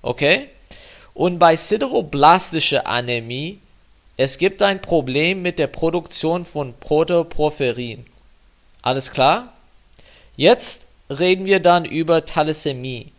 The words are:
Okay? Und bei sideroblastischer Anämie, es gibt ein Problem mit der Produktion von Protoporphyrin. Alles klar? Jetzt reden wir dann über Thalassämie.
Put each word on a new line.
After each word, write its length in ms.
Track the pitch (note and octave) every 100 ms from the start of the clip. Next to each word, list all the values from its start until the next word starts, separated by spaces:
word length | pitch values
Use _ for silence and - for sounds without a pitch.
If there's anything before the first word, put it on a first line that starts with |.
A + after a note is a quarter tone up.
Okay? 460 | B2 B2 D3 G#3 C#4+ - _ - - - -
Und 240 | - E3+ F3
bei 180 | E3+ D#3+
sideroblastischer 1300 | - G#3+ C4 B3+ E3 C#3+ D3 F#3 - D#3+ - C#3 -
Anämie, 720 | A#2+ B2 A#2+ A2+ B2+ D#3+ G3+ _ _ _ _ _ -
es 200 | C3+ -
gibt 240 | F#3 F#3+
ein 200 | G3 F#3+
Problem 600 | - E3+ B2+ C3 E3 F#3+
mit 180 | F3+ E3+
der 80 | C#3
Produktion 760 | - D#3+ F3 E3 - D#3+ F3 E3+
von 280 | D3+ C3 A#2+
Protoporphyrin. 1300 | - D3+ D#3+ E3+ E3 - D3+ D3+ B2+ A#2 A#2+ A2+ - - - _ _ _ _ -
Alles 280 | B2+ C3+ -
klar? 420 | - C#3 G3+ B3 - _ _ _ - - - - -
Jetzt 520 | D#3 B3 - - - _ _
reden 360 | C#3 F3+ F#3 F#3+
wir 140 | F#3+
dann 260 | E3+ F3 E3
über 400 | D#3 D#3+ E3 -
Thalassämie. 880 | E3 D3+ D3+ D3+ B2+ B2+ B2 -